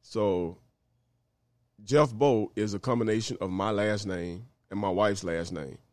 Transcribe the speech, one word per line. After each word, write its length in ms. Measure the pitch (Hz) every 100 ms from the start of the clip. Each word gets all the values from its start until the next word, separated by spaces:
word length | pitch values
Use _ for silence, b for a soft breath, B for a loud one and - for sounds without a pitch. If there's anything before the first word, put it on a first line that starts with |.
So 560 | - 110 104 90 85 87 _ _ _ _ _ _ _ _ _ _ _ _
Jeff 280 | 104 143 151
Bow 380 | 107 143 117 104 -
is 180 | 104
a 40 | 101
combination 580 | 127 120 110 110 107 113
of 100 | 95
my 200 | 92 101
last 360 | 101 107 104 101
name 400 | 90 87 87 120 _ _
and 80 | 98
my 120 | 104
wife's 340 | 92 104 101
last 280 | 90 82 85
name. 260 | 90 69 - _